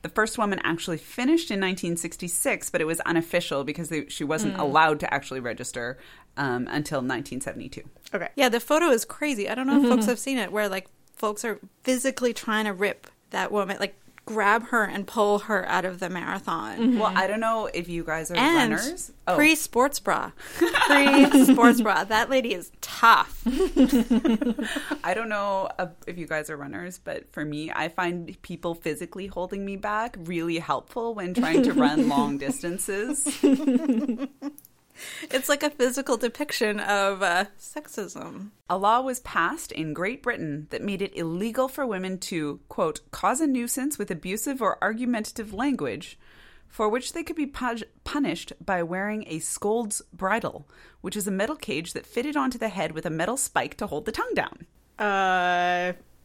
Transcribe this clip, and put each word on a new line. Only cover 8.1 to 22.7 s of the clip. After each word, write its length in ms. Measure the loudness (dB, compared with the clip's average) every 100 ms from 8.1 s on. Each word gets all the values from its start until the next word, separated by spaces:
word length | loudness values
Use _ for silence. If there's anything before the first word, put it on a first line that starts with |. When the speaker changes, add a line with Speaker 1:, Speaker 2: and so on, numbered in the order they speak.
Speaker 2:
Okay. 160 | -8 -6 0
Speaker 3:
Yeah, 100 | 0
the 140 | 0
photo 260 | 0 2 4
is 160 | 2
crazy. 460 | 0 -4 -4 -2 -4
I 40 | -2
don't 120 | 2
know 140 | 4
if 20 |
folks 200 | 6 4
Speaker 2:
Mm-hmm. 60 | 4
Speaker 3:
have 80 | 0
seen 180 | -2 -2
it, 140 | -2
where, 180 | -2 -2
like, 180 | -2 -8 _ _
folks 300 | -4 -4 -2 -6
are 140 | -6 -10 _
physically 500 | 0 2 2 0 -2
trying 320 | -2 -2 0 0
to 80 |
rip 340 | 0 -2 -2 -12 _ _
that 200 | -4 -2
woman, 260 | 0 -2 -2
like, 160 | -6 -8 -20 -20 -8
grab 420 | 0 4 4 4
her 160 | 2
and 240 | 2 -2 -6
pull 320 | 2 4 4
her 280 | 2 -2 2
out 160 | 0 0
of 140 | -4
the 100 | -6
marathon. 680 | -6 -4 -6 -4 -4 -4 0
Speaker 2:
Mm-hmm. 220 | 2 4
Speaker 1:
Well, 120 | 2 2
I 120 | 0
don't 120 | 0
know 280 | 0 0 -2
if 140 | -4 -4
you 140 | -6
guys 260 | -4 -4 -2
are 40 | 2
Speaker 3:
And 360 | 4 4 4
Speaker 1:
runners. 380 | 0 -2 -6 -12 -8 0
Oh. 80 | 4
Speaker 3:
pre-sports 640 | 6 4 2 2 2 2
bra. 320 | -2 -2 -2 -10 -14 0
<laughs> 260 | 2 4 6
Pre-sports 960 | 6 8 8 10 10 10 10 8 8
bra. 220 | 4 2 2
That 240 | 0 2
lady 240 | 2 0
is 180 | -4 -6